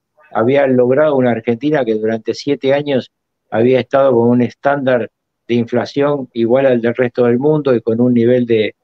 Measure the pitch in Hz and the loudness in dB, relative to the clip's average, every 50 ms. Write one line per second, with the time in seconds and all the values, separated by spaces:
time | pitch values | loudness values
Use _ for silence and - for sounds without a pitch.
0 | _ _ _ _ _ - - 107 113 123 135 139 139 131 127 123 123 123 131 147 | _ _ _ _ _ -8 -4 -2 0 2 2 2 2 2 2 2 2 2 2 2
1 | 156 156 139 131 127 120 113 110 - 120 117 113 143 151 156 143 123 113 110 107 | 2 2 2 0 0 0 -2 -2 -2 -4 -4 -2 -2 -2 -2 -2 -2 -2 -2 -2
2 | 107 110 113 110 - 117 - - - 147 143 120 - 135 139 143 147 147 135 120 | -2 -4 -4 -4 -6 -6 -8 -6 -4 -6 -4 -2 0 0 0 0 0 -2 -2 -4
3 | - - _ _ _ _ _ _ _ - - 110 120 127 131 123 113 - 139 135 | -4 -6 _ _ _ _ _ _ _ -6 -2 0 2 2 2 2 0 0 0 2
4 | 139 135 120 117 117 120 123 123 120 117 - _ - 139 143 143 131 131 127 117 | 2 2 2 2 2 2 2 2 0 -2 -4 _ -2 -2 -2 0 0 0 0 -2
5 | 107 - _ _ _ _ _ _ _ - 117 120 113 - 120 117 104 - - 143 | -2 -6 _ _ _ _ _ _ _ -4 -2 -2 -2 -2 -2 -4 -4 -4 -4 -2
6 | 139 147 147 139 127 - - 117 117 110 123 135 135 135 123 117 110 120 117 - | -2 -2 -2 -4 -6 -8 -4 -2 0 0 2 2 2 2 2 2 0 -2 -2 -2
7 | 127 117 - 127 120 120 120 120 143 151 156 151 139 139 123 113 - 117 113 117 | -2 -2 0 0 0 2 2 0 2 0 0 0 0 0 0 0 0 -2 -2 0
8 | 123 127 123 117 113 123 127 127 123 117 117 110 104 101 - _ | 0 2 2 2 2 2 2 0 0 0 0 0 0 -2 -6 _